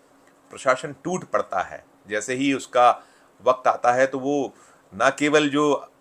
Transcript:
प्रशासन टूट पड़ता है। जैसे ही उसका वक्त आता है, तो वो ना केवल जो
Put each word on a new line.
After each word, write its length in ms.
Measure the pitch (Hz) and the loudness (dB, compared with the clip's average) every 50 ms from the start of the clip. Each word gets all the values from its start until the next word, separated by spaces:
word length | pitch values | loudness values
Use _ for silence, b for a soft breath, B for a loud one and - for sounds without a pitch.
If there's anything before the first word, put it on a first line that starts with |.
| _ _ _ _ _ _ _ _ _ _ | _ _ _ _ _ _ _ _ _ _
प्रशासन 460 | - 104 - 135 127 - - 147 135 - - | -20 -6 -2 0 0 0 -2 -12 -14 -10 -8
टूट 200 | 165 185 180 - | -8 -8 -8 -8
पड़ता 380 | - - 104 98 - 98 92 | -4 -4 -4 -4 -2 -4 -6
है। 240 | 87 - 76 - - _ _ _ _ 95 | -6 -6 -10 -18 -20 _ _ _ _ -8
जैसे 280 | 104 107 104 - 127 | -6 -6 -4 -4 -4
ही 180 | 127 139 139 139 | -2 -2 -2 -2
उसका 500 | 123 - - - 123 123 120 - B B B B B B B B _ 104 | -2 -6 -2 2 4 6 6 4 B B B B B B B B _ 0
वक्त 240 | 123 123 - - 117 | 0 0 2 2 -2
आता 240 | 120 - - 120 | -2 2 2 0
है, 160 | 123 127 135 135 | 2 2 2 0
तो 120 | 143 135 | 0 -4
वो 340 | 127 139 147 143 131 104 b b b b b b b _ - | -4 -2 -2 -2 -4 -6 b b b b b b b _ -6
ना 140 | 98 120 135 | 0 0 0
केवल 400 | 135 - 147 147 147 151 151 143 | 0 2 -2 2 2 2 2 2
जो 420 | 135 147 151 147 135 - - - _ _ | 0 0 2 2 0 0 -2 -10 _ _